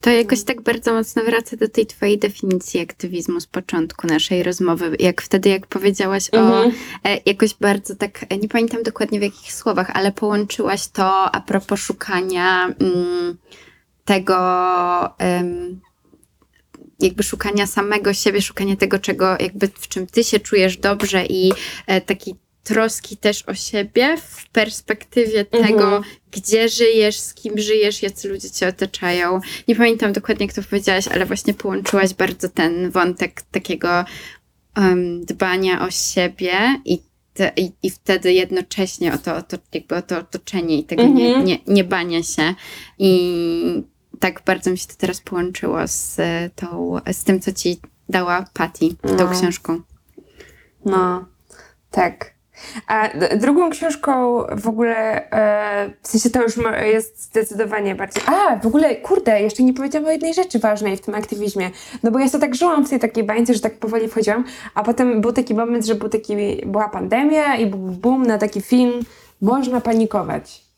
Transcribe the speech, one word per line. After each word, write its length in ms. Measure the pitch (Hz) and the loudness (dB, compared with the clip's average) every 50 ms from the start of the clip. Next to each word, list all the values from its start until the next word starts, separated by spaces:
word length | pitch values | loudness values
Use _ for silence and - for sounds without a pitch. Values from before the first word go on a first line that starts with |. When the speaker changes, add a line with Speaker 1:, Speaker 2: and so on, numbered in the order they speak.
Speaker 1:
To 100 | - 240 | 4 4
jakoś 340 | 240 233 233 202 262 240 - | 4 4 4 2 0 -2 0
tak 160 | - - 233 | -4 -6 -2
bardzo 320 | 226 - 233 233 - 233 226 | 0 -2 -2 0 0 0 0
mocno 300 | 226 220 - - 240 226 | 0 0 -2 -2 -2 0
wraca 320 | 226 233 226 226 - - | 2 0 0 -2 -4 -4
do 120 | 220 226 220 | -2 -2 0
tej 180 | - - 220 | 2 0 0
twojej 320 | 214 - - - 202 208 208 | 0 -2 -2 0 2 2 2
definicji 640 | - 202 202 - - 196 185 180 - - - 175 | 2 -2 -2 -2 -2 0 0 -2 -2 -4 -4 -4
aktywizmu 600 | 170 170 - _ - 180 185 175 160 - 175 170 | -4 -4 -10 _ -10 -8 -6 -6 -4 -4 -4 -4
z 60 | 170 | -6
początku 600 | _ _ 185 180 - - 170 160 160 - - - | _ _ -10 -8 -4 -2 -2 -2 -4 -6 -8 -4
naszej 360 | 170 160 156 - - 190 180 175 | -2 0 0 0 0 0 0 0
rozmowy. 540 | 180 180 - 185 175 170 170 175 165 156 - | 0 -2 0 0 0 0 0 0 -4 -2 2
Jak 240 | - 180 175 - - | 2 2 2 2 -2
wtedy, 260 | - - 196 190 202 | 0 0 4 4 4
jak 180 | 196 190 196 | 2 2 -2
powiedziałaś 640 | _ - 190 190 202 196 - 202 190 196 196 190 - - | _ -8 0 0 0 2 2 -2 0 0 -2 -2 2 4
o, 20 | 226 | 6
Speaker 2:
Mhm. 340 | 226 220 226 226 226 240 233 - - - - - _ | 6 6 6 6 4 4 2 0 -8 -14 -16 -4 _
Speaker 1:
e, 140 | 196 202 - - | -2 -2 0 0
jakoś 280 | 196 202 196 226 214 - | 0 2 2 2 0 0
bardzo 420 | _ - 202 202 202 202 - 202 | _ 2 2 2 2 -2 -8 -6
tak, 300 | 202 208 196 _ - - - | -6 -6 -8 _ -12 -10 -8
e, 60 | - 196 | -4 -4
nie 100 | 208 208 | -4 -2
pamiętam 340 | - 233 226 233 233 233 226 | 0 0 0 0 0 -2 -4
dokładnie 360 | 226 220 - 220 208 220 208 | -4 -2 -2 -4 -2 -2 -2
w 40 | 202 | -2
jakich 300 | 202 - - - - - | -2 -4 -8 -16 -14 -14
słowach, 380 | - - 233 208 190 185 185 - | -4 -2 0 0 0 0 0 -2
ale 180 | - 190 202 196 | 0 0 0 0
połączyłaś 760 | - - 208 208 208 208 208 - - 214 202 196 202 - - | 0 -2 0 0 0 -2 -2 -4 -4 -2 -2 -2 -2 -4 -8
to 160 | _ - 196 190 190 190 190 - - | _ 0 2 2 4 2 2 0 0
a 60 | 190 | -2
propos 400 | 185 - 202 196 190 - 202 202 | -4 -2 -2 -2 0 -2 -4 -4
szukania, 840 | - - - - - - 196 180 185 185 185 180 180 185 185 180 180 185 - - | -2 -6 -8 -8 -6 -4 -2 -2 -2 -2 -2 0 0 2 2 2 0 -2 0 0
mm, 580 | 190 190 180 175 180 175 175 175 175 175 175 - _ _ - - - - _ _ _ _ _ _ _ | 0 0 2 0 0 -2 -2 -4 -4 -4 -6 -10 _ _ -20 -20 -20 -20 _ _ _ _ _ _ _
tego, 300 | - 202 196 190 190 190 180 180 185 180 180 180 180 180 180 180 180 175 175 175 175 - _ | 0 0 0 2 2 0 2 2 2 2 2 0 0 0 0 0 0 0 -2 -2 -4 -6 _
em, 640 | 180 180 180 180 180 175 175 175 175 180 185 185 _ _ _ _ _ _ _ _ _ _ _ _ _ _ _ _ _ _ _ - - - _ _ | -2 -2 0 0 -2 -4 -6 -6 -8 -10 -12 -14 _ _ _ _ _ _ _ _ _ _ _ _ _ _ _ _ _ _ _ -20 -20 -20 _ _
jakby 220 | - 190 185 - 202 | 0 0 0 0 -4
szukania 440 | - - - - 208 202 202 202 | -4 -2 -4 -4 -2 0 0 0
samego 460 | 196 - - 202 202 208 208 202 202 196 | 0 0 -2 0 0 0 0 0 0 -2
siebie, 300 | - - 214 196 202 196 | 2 0 0 0 0 -2
szukania 340 | - - - 196 196 196 | -4 -4 -4 -2 -2 0
tego, 220 | 196 - 196 196 196 | 0 0 0 0 -2
czego 380 | - - 190 - 185 190 185 170 | -2 -2 -2 0 2 0 2 0
jakby 280 | 196 185 - - - 190 | -2 -4 -2 -2 -2 -2
w 200 | - - - - | -2 -6 -14 -10
czym 180 | - 190 185 | -8 -8 -8
ty 180 | 180 - 233 233 | 0 0 0 2
się 160 | - - 220 | 2 0 -2
czujesz 360 | 214 - - 202 185 190 185 | 0 2 2 4 4 2 0
dobrze 500 | - - 196 202 208 208 196 196 185 180 | 0 0 0 0 0 -2 0 0 0 0
i, 260 | - - 185 185 185 196 - - - - - - | 2 0 2 2 2 2 0 -4 -12 -12 -14 -4
e, 140 | - 196 190 | 0 0 0
takiej 340 | 180 - 196 190 - - 185 - _ _ _ _ _ | 0 -2 -6 -4 -4 -14 -14 -14 _ _ _ _ _
troski 520 | - 220 220 220 220 220 - - - 208 | -2 0 2 2 0 -2 -6 -10 -14 -18
też 320 | - - 208 208 - - - | -2 0 0 0 0 -6 -8
o 60 | 196 | -8
siebie 640 | 196 - - - 208 202 202 _ 233 247 277 330 | -8 -8 -6 -4 -4 -4 0 _ 2 4 4 2
w 320 | 320 - - - - - _ | -2 -6 -12 -20 -20 -20 _
perspektywie 880 | _ 226 214 214 214 - - - 220 208 - _ - 247 233 220 220 214 202 202 - | _ 0 0 0 -4 -12 -6 -6 -6 -6 -6 _ 0 0 2 2 2 0 -2 0 2
Speaker 2:
Mhm. 120 | 233 226 | 2 4
Speaker 1:
tego, 340 | 214 220 214 208 202 196 202 202 - - _ _ _ - | 4 6 4 4 4 4 0 -2 -4 -16 _ _ _ -14
gdzie 360 | 196 190 - 214 220 226 233 | -10 -4 0 2 2 2 2
żyjesz, 500 | 226 233 240 226 226 220 214 208 214 - | 2 4 4 4 6 4 4 2 2 -2
z 160 | - - - | -8 -10 -12
kim 240 | - - 220 208 208 | -10 -10 -6 -4 -4
żyjesz, 440 | 214 208 220 220 208 208 208 - - | 0 2 2 2 2 2 0 -2 -6
jacy 260 | 196 196 - - 202 | -6 -6 -6 -10 -8
ludzie 220 | 196 196 - - | -8 -8 -10 -12
cię 180 | - - 185 180 | -6 -2 -2 -2
otaczają. 720 | 185 - - 190 - - - 180 175 180 175 175 185 190 190 - - - - - | 0 -2 -4 -4 -4 -4 -2 -2 0 0 0 0 0 -2 -4 -6 -14 -8 0 0
Nie 80 | 233 | 2
pamiętam 360 | 214 233 233 226 220 233 208 202 | 4 4 4 4 2 0 0 0
dokładnie, 340 | 214 - - 214 208 - | -2 -2 -2 -2 -2 -2
jak 80 | 196 - | -4 -4
to 80 | - 196 | -8 -6
powiedziałaś, 460 | - - 202 196 - 190 185 196 - | -2 -2 -2 0 2 0 0 0 0
ale 180 | - 185 190 | 0 -2 0
właśnie 280 | 190 190 196 - - 202 | -2 -2 -2 0 -2 -2
połączyłaś 600 | - - 208 190 196 190 - - 196 190 190 190 | -2 -4 -4 -4 -4 -4 0 2 2 2 2 2
bardzo 340 | _ 196 185 180 - - 180 | _ -2 -2 -2 -4 -6 -6
ten 420 | - - 170 165 170 175 180 180 | -2 0 0 0 0 0 -2 -2
wątek 520 | 170 185 175 180 180 - 185 175 _ - - _ | 0 2 0 0 0 -2 -4 -6 _ -12 -20 _
takiego, 380 | - 208 196 - 180 175 - 175 175 175 185 - - - - - - - _ _ _ _ _ _ _ | -6 -6 -4 -4 -6 -2 0 0 2 0 0 -2 -10 -18 -18 -20 -20 -20 _ _ _ _ _ _ _
em, 480 | 214 196 185 180 180 180 175 175 175 175 | 2 4 4 4 4 2 -2 -4 -6 -8
dbania 600 | - - - 196 185 180 185 190 190 180 - - | -10 -4 -2 0 0 0 0 2 0 0 0 -2
o 40 | 185 | -4
siebie 640 | 180 - - - - 190 180 175 185 - 185 180 180 190 214 247 277 269 - | -4 -4 -4 -2 0 0 0 0 -2 -4 -4 -2 0 2 2 2 2 0 0
i 140 | - - 170 - _ _ _ _ _ _ | -2 -2 -2 -2 _ _ _ _ _ _
te-, 180 | - 196 180 - | -2 -2 0 0
i, 160 | - 190 175 - _ - | -2 -4 -4 -6 _ -6
i 80 | 185 | -6
wtedy 420 | 180 - _ - 196 185 185 185 180 | -6 -6 _ 0 0 2 4 4 4
jednocześnie 840 | 185 185 180 185 185 180 _ - - 190 190 - - 170 165 147 | 4 2 2 -2 -4 -4 _ -4 -4 -4 -4 -4 -2 -2 -2 -2
o 40 | 143 | -2
to, 180 | - 180 160 | -4 -4 -6
o 60 | 160 165 | -6 -6
to, 140 | _ - 175 _ _ - | _ -12 -12 _ _ -10
jakby 220 | - - _ 170 | -10 -8 _ -6
o 60 | 175 175 | -6 -4
to 160 | - 185 175 | -4 -6 -6
otoczenie 600 | 170 _ - - _ - - 190 170 165 160 143 | -6 _ -14 -14 _ -6 -6 -4 -2 0 0 -2
i 60 | 151 | -2
tego 180 | - 175 - 240 | -4 0 4 4
nie, 240 | 269 277 254 233 240 | 6 6 6 4 4
Speaker 2:
Mhm. 160 | 247 262 277 | 4 2 2
Speaker 1:
nie, 120 | 285 - - _ | 2 0 -2 _
nie 180 | - 202 202 185 | 2 2 2 4
bania 380 | 180 190 185 170 175 170 165 170 | 2 0 -2 -2 -2 -2 -2 -2
się. 320 | - - - 151 160 185 - - - - - - - _ _ | -4 -2 0 0 0 0 -4 -10 -20 -18 -18 -20 -20 _ _
I 840 | 196 190 185 180 180 180 175 170 170 170 170 170 170 170 175 - - - _ _ _ _ - - | 4 4 4 4 4 0 -2 -2 -2 -2 -2 0 -2 -2 -2 -4 -6 -8 _ _ _ _ -8 -2
tak 220 | - 185 185 - _ | -2 -2 -2 -2 _
bardzo 240 | - 185 185 - 190 | 0 0 0 0 -2
mi 80 | 185 185 | -2 -2
się 80 | - | -4
to 80 | - - _ | -12 -10 _
teraz 220 | - 190 180 - | -6 -6 -6 -8
połączyło 580 | _ - - 180 175 180 185 - - 170 175 170 165 | _ -8 -6 -4 -4 -4 -6 -6 -4 -4 -2 -2 -2
z 300 | - - - - - - - 165 170 170 170 170 175 - | -4 -4 -6 -6 -8 -4 -4 -2 -2 -2 -4 -6 -8 -8
tą, 400 | - - 175 170 170 175 175 175 175 - - 190 | -10 -10 -10 -6 -6 -4 -4 -4 -6 -6 -6 -8
z 120 | - - | -4 0
tym, 160 | - 190 185 | 0 0 2
co 120 | - - 190 | 0 -4 -6
ci 280 | - - 180 175 170 - - _ _ _ - | -2 -2 -4 -4 -4 -10 -20 _ _ _ -4
dała 360 | 190 185 180 180 175 180 185 - _ | -4 -2 0 0 -2 -2 -4 -6 _
Patty, 340 | - 175 170 - - - 160 180 - - 196 190 185 | -6 -6 -6 -2 -2 -2 -2 -2 -2 -4 -2 2 2
tą 60 | 180 | 2
Speaker 2:
No. 60 | 180 180 185 | 2 2 0
Speaker 1:
książką. 400 | 185 175 180 - _ - 165 170 - _ - _ _ _ _ - _ _ _ - - - _ _ _ _ _ _ _ | 0 0 -2 -4 _ -4 -6 -6 -6 _ -20 _ _ _ _ -20 _ _ _ -20 -20 -20 _ _ _ _ _ _ _
Speaker 2:
No, 400 | 403 381 381 370 370 180 180 190 - _ _ _ _ - - - - _ _ _ _ | 0 2 2 2 2 0 -4 -8 -14 _ _ _ _ -20 -20 -20 -20 _ _ _ _
tak. 420 | - - 359 349 - - - - _ _ _ _ _ - - - - 226 - | 0 2 2 2 0 -6 -16 -16 _ _ _ _ _ -20 -20 -16 -16 -16 -4
A 220 | - 220 220 220 214 - 139 | -2 0 0 0 0 0 0
d-, 180 | 185 - - | 0 2 2
drugą 340 | 208 220 262 294 330 359 330 | 2 4 4 4 4 4 2
książką 720 | 311 - 330 330 294 302 - 294 277 254 254 240 240 233 - - - | 0 -2 -4 -4 -4 -2 0 0 2 2 2 2 2 0 0 -2 -6
w 120 | 214 202 226 | -4 -2 -2
ogóle, 640 | 220 220 240 233 226 226 220 220 214 - - - | 0 2 2 2 2 0 0 0 0 -2 -4 -2
e, 600 | - 220 214 214 208 208 208 208 202 202 202 196 - _ _ | 0 2 2 4 2 2 0 0 -2 -2 -2 -4 -6 _ _
w 60 | - | -2
sensie 220 | - 220 - 240 | 0 2 2 2
to 120 | 220 254 240 | 2 2 2
już 140 | 226 226 | 2 0
mo-, 200 | 240 233 226 220 | 0 -2 -2 0
jest 460 | - - 214 220 220 220 - _ - - | 0 2 2 2 2 0 -4 _ -18 -20
zdecydowanie 720 | - - 226 220 214 214 202 226 208 214 214 202 196 190 | -4 -2 -2 -2 -2 -2 -4 -4 -2 -2 -2 -2 -2 -2
bardziej... 280 | - 196 196 - - - | -4 -6 -6 -6 -4 0
a, 300 | - 302 370 415 359 254 | 2 2 4 4 2 2
w 100 | 202 - | 2 0
ogóle, 300 | 226 220 294 311 294 247 | 2 4 4 4 4 2
kurde, 460 | - - - 381 392 - 240 220 208 202 | 0 0 0 0 2 4 4 2 4 2
jeszcze 200 | 214 208 - 254 | 0 2 4 2
nie 120 | 254 254 | 4 4
powiedziałam 340 | 254 269 285 285 302 294 311 | 2 -2 -4 -2 -2 0 0
o 20 | 320 | 0
jednej 220 | 311 311 330 330 | 0 0 -2 0
rzeczy 240 | 339 370 370 - 240 | 0 -2 0 0 2
ważnej 380 | 214 220 208 202 208 208 190 | 2 2 2 2 0 -2 -2
w 40 | 196 | -4
tym 140 | - - 208 | -6 -6 -6
aktywizmie. 560 | 214 214 - 220 202 208 208 202 196 180 180 185 - - - - 247 - | -6 -6 -6 -6 -4 -4 -4 -2 -2 -4 -4 -6 -10 -18 -16 -12 -2 0
No 80 | 233 | 2
bo 80 | 220 262 | 2 4
ja 100 | 269 262 | 2 2
sobie 120 | - 294 285 | 2 2 0
tak 80 | 294 247 | 0 0
żyłam 320 | 254 349 359 330 294 277 | 2 2 2 4 2 2
w 40 | 285 | 2
tej 100 | 277 247 | 0 0
takiej 240 | 240 226 - 226 220 | 0 0 0 -2 -2
bańce, 300 | 202 214 226 233 226 247 | 0 2 2 4 2 2
że 60 | 214 | 2
tak 180 | - 220 220 - | 2 -4 -4 -4
powoli 300 | - 220 220 233 220 220 | -6 -2 0 0 -2 0
wchodziłam, 360 | - 226 214 208 208 233 247 - - - - - _ | 0 0 0 2 2 0 -2 -4 -8 -16 -18 -6 _
a 80 | - 214 | -2 0
potem 380 | 220 240 233 254 247 240 220 | 0 2 2 2 2 2 2
był 120 | 208 233 233 | 2 2 0
taki 220 | 254 240 - 220 | 0 0 0 0
moment, 320 | 214 233 233 240 240 214 | 0 0 0 0 -2 0
że 80 | 214 226 | 0 -2
był 140 | 214 220 214 | -2 -2 -2
taki, 280 | 214 220 220 - 214 208 208 202 202 - - | -4 -4 -4 -2 -4 -2 -2 -2 -4 -4 -6
była 220 | - 196 202 214 208 | -4 -2 -2 -2 -2
pandemia 680 | 208 190 180 185 196 240 277 294 311 311 302 285 269 | -4 -6 -2 0 0 2 2 4 2 2 2 2 2
i 100 | 226 226 | 2 0
był 120 | 202 196 196 | 0 -2 -4
boom 440 | 190 185 185 180 190 233 254 262 254 | -6 -6 -8 0 0 2 2 4 2
na 120 | 233 220 208 | 2 2 2
taki 220 | 208 208 - 202 | 0 -2 -2 -4
film 400 | 196 - 247 247 254 247 240 240 233 - - - - - _ _ | -2 2 4 4 4 4 2 -2 -6 -8 -12 -20 -20 -20 _ _
Można 400 | 202 202 240 269 262 247 247 247 | 2 2 2 2 0 0 -2 0
panikować. 800 | 233 240 226 226 226 220 - 202 180 165 156 151 147 - - - _ _ _ | 0 2 2 2 2 0 0 -4 -4 -4 -6 -8 -8 -12 -20 -20 _ _ _